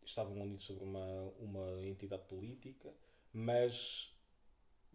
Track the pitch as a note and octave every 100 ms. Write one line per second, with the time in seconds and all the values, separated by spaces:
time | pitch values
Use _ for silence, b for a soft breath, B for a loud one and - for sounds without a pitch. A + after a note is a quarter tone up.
0 | - - G2+ G2+ G2+ G2 - F#2+ F#2+ F#2+
1 | F#2+ F#2+ F#2+ - G#2+ G2 F#2 F#2 G2 F#2+
2 | G2 F#2+ - F#2+ A2 C3 C3 C3+ C#3+ -
3 | b b b A2 A2+ A#2+ B2 A#2 - -
4 | - - - - - - - - -